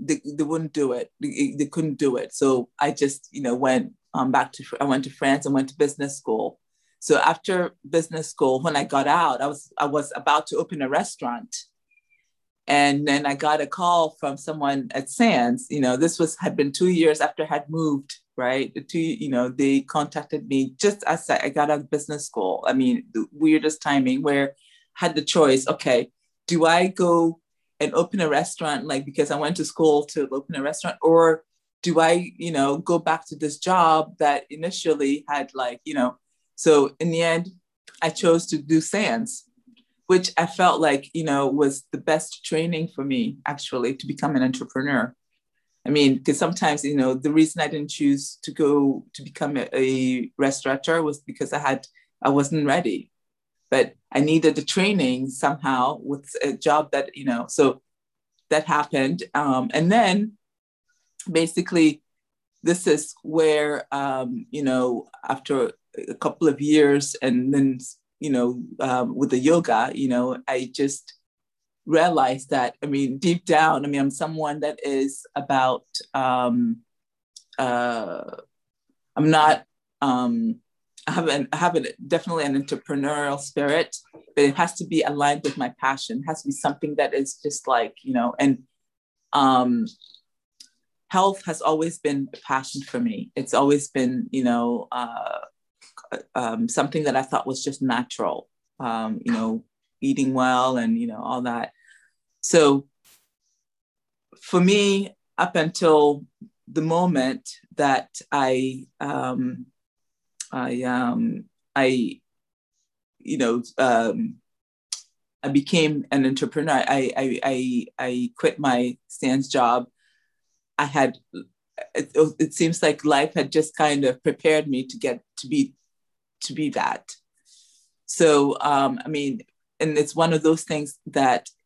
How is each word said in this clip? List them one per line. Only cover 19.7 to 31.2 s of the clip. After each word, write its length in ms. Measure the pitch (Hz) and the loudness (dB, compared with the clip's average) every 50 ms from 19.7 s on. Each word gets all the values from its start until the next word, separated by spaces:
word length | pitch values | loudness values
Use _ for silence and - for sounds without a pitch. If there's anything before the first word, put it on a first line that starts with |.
| 139 135 | 2 2
contacted 640 | 135 - - 156 147 143 - 156 143 - - 147 - - | 0 -2 -2 -4 -4 -4 -6 -10 -8 -6 -8 -8 -6 -2
me 280 | 139 135 135 131 131 - | -2 -2 -2 -2 -2 0
just 260 | - 202 208 208 - | 0 0 0 0 -2
as 220 | - 160 165 - - | -2 -2 -2 -2 -2
I, 180 | 143 - - | 0 0 0
I 40 | 139 | -2
got 220 | 135 156 147 143 | 0 0 0 0
out 80 | 151 143 | 0 -2
of 100 | 143 - | -2 -4
business 360 | - 147 147 - 151 143 - - | -6 -6 -4 -6 -8 -8 -10 -8
school. 360 | - 113 95 92 90 - - - | -6 -4 -2 -2 -2 -2 -2 0
I 60 | 127 | 0
mean, 320 | 131 131 127 120 117 - - - | 2 2 2 2 0 -2 -4 -6
the 120 | 113 110 - | -6 -6 -6
weirdest 500 | - 147 156 156 156 156 156 156 151 - | -4 0 2 4 4 4 2 0 -4 -4
timing 400 | - 151 143 139 131 127 131 135 | -2 0 2 2 2 2 0 0
where 300 | 151 147 143 139 139 139 - _ _ _ _ _ _ _ _ | 0 0 0 0 0 -2 -4 _ _ _ _ _ _ _ _
I 100 | - 180 | -2 -2
had 100 | 170 156 | -2 0
the 80 | 151 143 | -2 -2
choice, 440 | - - 180 156 143 131 135 131 131 | 0 4 4 6 6 6 4 2 0
okay, 440 | - - - 151 127 120 123 - _ _ _ _ _ _ _ - | -4 -2 0 2 2 2 0 -2 _ _ _ _ _ _ _ -2
do 180 | 175 165 160 | 0 2 4
I 220 | 160 165 175 185 190 | 4 4 4 4 2
go 520 | 185 - 180 175 170 170 170 165 165 - _ _ _ _ _ _ _ - | 0 0 2 4 4 4 4 2 0 -4 _ _ _ _ _ _ _ -4
and 140 | 151 147 - | -4 0 0
open 260 | - 269 - - 202 | 0 0 0 -2 -2
a 80 | 170 156 | 0 0
restaurant, 560 | 147 143 175 - - - 170 151 147 127 120 | 2 0 0 -2 -4 -6 -4 -4 -4 -4 -4
like, 200 | 156 143 135 143 | -4 -6 -6 -6
because 260 | 139 139 160 147 - | -4 -2 -2 -2 0
I 60 | 151 151 | -2 -2
went 200 | 156 151 180 175 | -2 -2 -2 -4
to 80 | 156 | -6
school 400 | - - - 165 156 147 147 147 - | -6 -2 2 4 4 4 4 2 -2
to 220 | - 160 143 135 | -4 -4 -4 -4
open 240 | 131 139 139 - 160 | -4 -8 -8 -8 -8
a 60 | 139 | -6
restaurant, 360 | 135 147 156 - - 170 - - | -6 -6 -6 -6 -6 -8 -4 0
or 420 | - 160 165 165 | 2 6 6 8